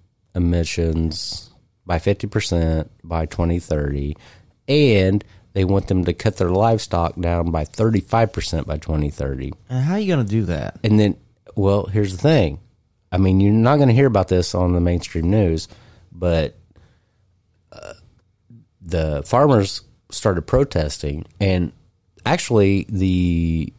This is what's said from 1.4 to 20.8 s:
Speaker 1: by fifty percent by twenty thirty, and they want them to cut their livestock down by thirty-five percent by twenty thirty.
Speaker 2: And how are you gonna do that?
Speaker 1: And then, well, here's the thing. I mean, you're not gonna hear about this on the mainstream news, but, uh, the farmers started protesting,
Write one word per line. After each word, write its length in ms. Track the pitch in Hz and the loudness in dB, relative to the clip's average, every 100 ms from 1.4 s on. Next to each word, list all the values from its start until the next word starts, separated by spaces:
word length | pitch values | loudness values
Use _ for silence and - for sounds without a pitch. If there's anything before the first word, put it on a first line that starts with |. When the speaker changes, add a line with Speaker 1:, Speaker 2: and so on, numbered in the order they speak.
| - _ _ _ - | -16 _ _ _ -6
Speaker 1:
by 140 | - | -4
fifty 260 | - 104 104 | -2 -2 -2
percent 640 | 107 - 85 82 80 76 _ | -4 -2 0 0 -2 -4 _
by 220 | 85 82 78 | -8 -6 -4
twenty 320 | - 85 87 | -2 -2 -2
thirty, 580 | - 76 71 71 71 - - - _ _ - | -2 -4 -4 -4 -6 -8 -16 -20 _ _ -2
and 560 | 143 143 104 95 101 - - _ | 2 4 4 2 0 -4 -20 _
they 100 | 101 | -4
want 240 | 92 98 - | 0 0 0
them 160 | 92 87 | -2 0
to 80 | |
cut 220 | 85 113 - | -2 -2 -2
their 120 | 90 | 0
livestock 680 | 92 110 113 - 90 82 - | 2 2 0 -2 -2 -2 -2
down 340 | 87 85 85 | -2 -2 -2
by 120 | 82 78 | -2 -4
thirty-five 680 | - 110 107 - 113 113 | -2 0 0 0 0 0
percent 340 | - - 82 - | -2 -6 -6 -4
by 100 | 78 | -8
twenty 320 | - 76 73 | -4 -2 -2
thirty. 440 | 71 69 65 67 - - | -4 -6 -6 -10 -12 -8
Speaker 2:
And 140 | 127 | -4
how 100 | 139 | -2
are 60 | 196 | -2
you 120 | 202 | 0
gonna 140 | 160 107 | -2 0
do 160 | 110 95 | -2 -2
that? 320 | 80 57 - | -4 -6 -4
Speaker 1:
And 160 | 107 107 | 2 4
then, 160 | 104 - _ _ _ - | 4 0 _ _ _ -2
well, 300 | 98 101 98 | 0 0 0
here's 260 | 101 101 | -2 -2
the 60 | 92 | 0
thing. 380 | 143 156 85 69 _ _ _ _ - | 2 4 2 -2 _ _ _ _ -6
I 60 | 92 | 2
mean, 220 | 95 95 | 4 4
you're 140 | 101 | 4
not 240 | 110 113 147 | 4 4 4
gonna 140 | 139 | 4
hear 140 | 117 139 | 6 4
about 200 | 104 90 | 4 2
this 260 | 90 87 | 0 0
on 200 | 90 90 | 0 0
the 80 | 90 | 2
mainstream 480 | 87 87 - 85 82 | 2 0 -4 -4 0
news, 400 | 110 92 80 - - - - _ | 2 2 0 -6 -18 -20 -20 _
but, 440 | 87 87 82 76 - _ _ _ _ _ _ _ _ _ _ _ | -6 0 0 -2 -6 _ _ _ _ _ _ _ _ _ _ _
uh, 220 | - - - _ _ _ _ _ 113 _ _ | -20 -20 -20 _ _ _ _ _ -20 _ _
the 420 | 85 85 80 73 | -6 -2 -2 -2
farmers 580 | 71 117 147 123 95 - - _ - | -2 2 4 2 0 -4 -14 _ -14
started 300 | - 110 90 | -4 -2 -2
protesting, 840 | 78 127 139 - | 0 0 0 -2